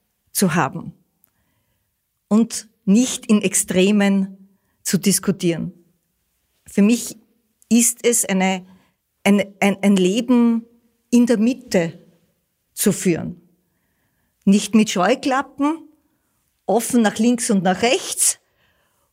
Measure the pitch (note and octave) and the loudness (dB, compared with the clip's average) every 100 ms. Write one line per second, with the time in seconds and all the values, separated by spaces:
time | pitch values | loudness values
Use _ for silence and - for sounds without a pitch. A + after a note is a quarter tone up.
0 | _ _ _ - F#3 D3+ C3+ - - - | _ _ _ -4 -2 0 -2 -6 -14 -18
1 | _ _ _ _ _ _ _ _ _ _ | _ _ _ _ _ _ _ _ _ _
2 | _ _ _ G#3+ A3+ - - _ - G#3 | _ _ _ 0 0 -4 -14 _ 0 2
3 | B3+ - - G#3 F#3+ - - F3+ F#3+ G#3 | 2 -4 0 0 2 -4 -2 0 2 2
4 | G3+ G3 F#3+ - - _ _ _ - F#3 | 2 0 -2 -8 -20 _ _ _ -4 -2
5 | G3+ F#3 - - F3 E3 E3+ - _ _ | 0 0 -2 -2 -2 -4 -8 -12 _ _
6 | _ _ _ _ _ _ - - G3+ A#3+ | _ _ _ _ _ _ -6 0 2 2
7 | - - _ _ _ _ _ A#3 A#3 - | -2 -14 _ _ _ _ _ 2 2 0
8 | D#3+ D#3+ - F#3+ F#3+ F#3+ F#3 _ _ _ | 0 0 -2 0 0 -2 -8 _ _ _
9 | _ _ G3 G3+ - - G3+ - G3+ G3 | _ _ 0 0 0 -2 -2 0 0 2
10 | F3+ G#3+ A#3+ A#3+ A#3 A3+ A#3 _ _ _ | 2 -2 0 2 2 0 -6 _ _ _
11 | _ A#3+ A#3+ A3+ A3+ C4 - F#3+ E3 - | _ 0 2 2 0 -4 -4 -2 -2 -8
12 | _ _ _ _ _ _ _ - G#3 - | _ _ _ _ _ _ _ -4 -2 0
13 | F#3+ D#3 - F3 _ _ _ _ _ _ | -2 -2 -6 -14 _ _ _ _ _ _
14 | _ _ _ _ - G3+ - A3 A3 F#3+ | _ _ _ _ 0 0 2 0 2 0
15 | F#3 C#4 D4 B3+ C4+ - C#4+ D#4+ - _ | 0 0 -2 -4 -6 -4 -4 -4 -10 _
16 | _ _ _ _ _ _ - G#3 A#3 A#3+ | _ _ _ _ _ _ -2 -2 0 0
17 | G#3 G3+ A#3+ A#3+ - G3 F3+ F#3 A#3 F4+ | 0 0 0 0 0 0 0 0 0 0
18 | - - - - _ _ _ _ _ _ | -4 -4 -2 -4 _ _ _ _ _ _
19 | _ | _